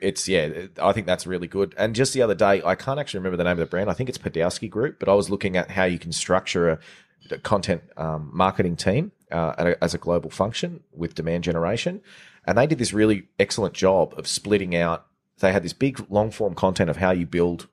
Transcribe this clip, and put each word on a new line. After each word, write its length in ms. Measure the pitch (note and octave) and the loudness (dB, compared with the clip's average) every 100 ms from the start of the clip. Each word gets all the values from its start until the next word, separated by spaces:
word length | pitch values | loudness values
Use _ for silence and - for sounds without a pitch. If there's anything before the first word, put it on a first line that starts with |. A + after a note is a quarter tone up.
it's, 260 | F#2+ F#2+ - | -4 -2 0
yeah, 380 | F#2 D#2 D#2 F#2+ - | 0 0 -4 -12 0
I 100 | F2 | 2
think 140 | G2+ F2+ | 2 0
that's 200 | F2+ F2 | -2 -2
really 220 | F2+ E2+ | -6 -6
good. 260 | F#2+ G2 - | -4 -4 -2
And 160 | A2 | -2
just 180 | A2+ C3 | 0 0
the 80 | C3+ | 2
other 140 | A2+ | 0
day, 280 | F#2 G2+ G2 | 4 4 4
I 120 | D#2+ | 2
can't 260 | F#2 - C#3 | -2 -2 -6
actually 200 | - G2+ | -6 -6
remember 180 | F#2 F2+ | -4 0
the 60 | |
name 80 | F2 | 0
of 60 | F2 | 0
the 80 | D#2+ | 0
brand. 220 | F2 G2+ | -2 -2
I 60 | |
think 160 | F2 G2 | -2 -4
it's 80 | - | -6
Podowski 500 | F2+ D#2+ E2+ - A2 | -6 0 -2 -2 -8
Group, 300 | G#2 C#3 - | -4 -4 -2
but 100 | - | 2
I 60 | |
was 160 | G2+ F2 | 4 4
looking 260 | G2 G2+ F2+ | -2 0 0
at 140 | E2 | -2
how 140 | F#2+ | 0
you 140 | F#2 E2+ | 0 0
can 140 | E2+ | -6
structure 560 | D#2+ - F#2 - F#2 E2+ | -6 0 0 2 2 2
a, 100 | D#2 - - _ _ - | 0 -6 -20 _ _ -12
a 80 | D2 | -10
content, 440 | - G#2 - E2+ - - | -2 -2 0 -4 -4 -8
um, 340 | D#2+ D#2 D2+ | -6 -6 -6
marketing 440 | E2+ F#2 - F#2 E2+ | 0 0 2 0 0
team, 340 | - A2 G3+ _ - | 0 0 -2 _ -6
uh, 220 | E2 E2 - | -2 -2 0
at 80 | F2 | 0
a, 180 | E2+ | 2
as 100 | E2+ | 0
a 40 | E2+ | -2
global 320 | - E2+ D#2 | 0 -2 -2
function 500 | - G2+ - F3 E3+ _ | -2 -2 -2 -6 -8 _
with 220 | D2+ E2 | -8 -8
demand 280 | - D#2+ F2 | -4 -4 -2
generation. 560 | F2 E2 E2 A2+ F3 F#3+ _ - - _ | -2 -2 0 -2 -4 -6 _ -20 -20 _
And 120 | - G2 | -2 2
they 120 | D3 | 2
did 100 | D3+ | 2
this 140 | G#2 | 0
really 360 | G2+ G#2+ G#2 - - | 4 4 4 -2 -2
excellent 360 | G2+ - F#2+ | 0 0 -2
job 400 | - F#2 F#2+ D#2 - | 2 4 4 2 -2
of 120 | - | -6
splitting 480 | - G2+ G#2 F#2 F2 | -6 0 0 2 0
out. 300 | E2+ E2 _ _ _ - | 0 -2 _ _ _ 0
They 140 | F#2+ | 2
had 120 | F#2+ | 2
this 80 | E2+ | 0
big 320 | - C#3 C3+ - | -2 -2 -2 -2
long 220 | G2+ A2 | 0 0
form 240 | - G#2 | 0 -4
content 340 | E2+ F#2+ F#2 F2 | 0 0 2 0
of 100 | D#2 | 2
how 120 | F#2 | 2
you 160 | F#2 E2+ | 2 0
build 420 | F2 F2 E2+ - | 0 0 0 -10